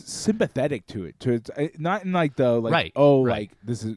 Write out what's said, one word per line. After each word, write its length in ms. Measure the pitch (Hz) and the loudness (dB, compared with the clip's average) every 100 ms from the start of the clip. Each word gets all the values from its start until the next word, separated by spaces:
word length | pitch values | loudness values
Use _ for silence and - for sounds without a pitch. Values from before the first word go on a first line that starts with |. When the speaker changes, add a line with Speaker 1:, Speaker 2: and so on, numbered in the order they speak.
Speaker 1:
sympathetic 840 | - - - 220 170 135 143 123 - | -8 -4 -4 -2 -2 -2 -2 -4 -8
to 160 | 110 | -10
it, 140 | 85 - | -12 -6
to 120 | 127 | -2
its, 180 | 120 117 | -2 -4
uh, 180 | - 156 160 | -6 -6 -4
not 260 | 165 208 | -4 -4
in, 80 | 185 | -2
like, 240 | 180 151 139 | 0 0 2
the, 240 | 123 117 | 2 2
like, 120 | 113 | 2
Speaker 2:
Right, 200 | 156 87 | 0 -2
Speaker 1:
oh, 300 | 135 143 135 | 4 6 6
Speaker 2:
right. 260 | 127 110 104 | 4 0 -6
Speaker 1:
like, 0 | _ | _
this 200 | 107 110 | -8 -6
is, 140 | 110 | -6